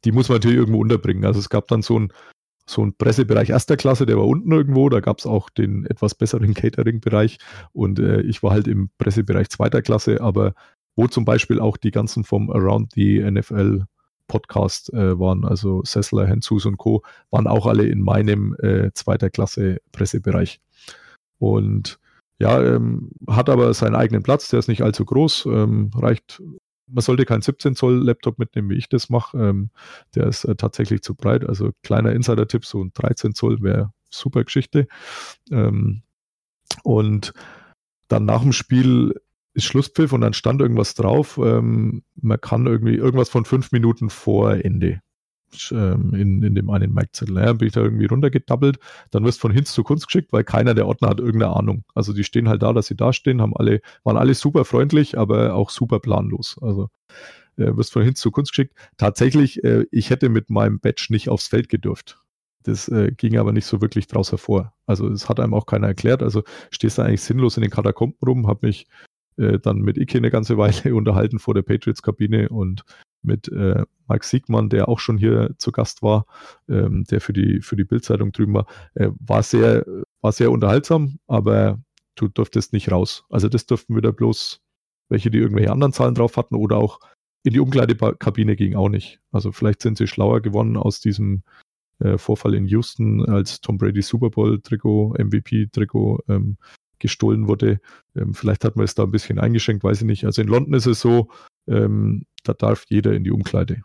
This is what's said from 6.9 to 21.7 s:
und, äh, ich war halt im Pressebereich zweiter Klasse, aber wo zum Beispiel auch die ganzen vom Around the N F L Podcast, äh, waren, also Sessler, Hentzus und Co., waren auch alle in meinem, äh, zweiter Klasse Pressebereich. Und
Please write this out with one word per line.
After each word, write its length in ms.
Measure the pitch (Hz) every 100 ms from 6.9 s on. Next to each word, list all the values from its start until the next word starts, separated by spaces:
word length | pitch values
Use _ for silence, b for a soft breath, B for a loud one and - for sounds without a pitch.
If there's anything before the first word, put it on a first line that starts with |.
| 117 113 107 107 - B B B
und, 260 | - 98 101
äh, 220 | 101 98
ich 220 | - 107
war 80 | 101
halt 180 | 104 101
im 220 | 101 95 _
Pressebereich 500 | - 101 101 95 98
zweiter 320 | - 117 -
Klasse, 400 | 113 110 - 110
aber 320 | 117 101 101 b b b _
wo 120 | - 120
zum 180 | -
Beispiel 360 | 113 117 - 117
auch 180 | 110 -
die 140 | 107
ganzen 320 | - 110 -
vom 260 | 107 104 104
Around 420 | 104 95 107 107
the 280 | - 101 101
N 180 | 202 104
F 140 | -
L 340 | 104 101 98 98 _ _ _ _
Podcast, 680 | 110 - 107 98 - -
äh, 260 | 117 95 90
waren, 280 | 92 92 90
also 360 | 92 101 92
Sessler, 420 | - 107 101 101 98
Hentzus 400 | 107 - 107 104
und 100 | 98
Co., 260 | 110 107 B B B
waren 160 | 117 110
auch 180 | 107
alle 220 | 117 110 110
in 160 | 101
meinem, 520 | 98 104 104 104 101 -
äh, 320 | 104 98 98
zweiter 380 | - - - 95
Klasse 500 | - 98 - 98 92 _
Pressebereich. 680 | - 101 101 - 87 92 - _ B B B B B _ _
Und 600 | 104 104 101